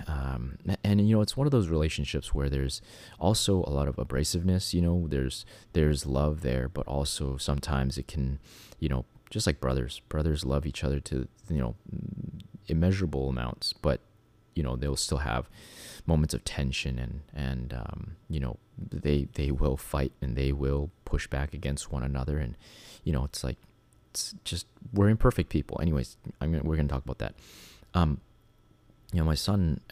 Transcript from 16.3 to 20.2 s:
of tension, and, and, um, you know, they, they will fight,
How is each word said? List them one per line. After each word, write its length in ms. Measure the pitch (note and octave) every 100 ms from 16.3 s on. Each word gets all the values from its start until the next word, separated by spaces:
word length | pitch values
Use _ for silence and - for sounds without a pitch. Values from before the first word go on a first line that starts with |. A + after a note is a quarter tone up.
of 100 | C#2 -
tension, 520 | - C2+ C2 - B1
and, 240 | B1 - -
and, 400 | - C2 C2 B1
um, 420 | B1 A1 - - - -
you 120 | D#2
know, 180 | C2 - _ -
they, 500 | - - D2 C#2+ C2+
they 180 | - C#2+
will 260 | C2+ D2 C2+
fight, 360 | - C#2+ C2+ -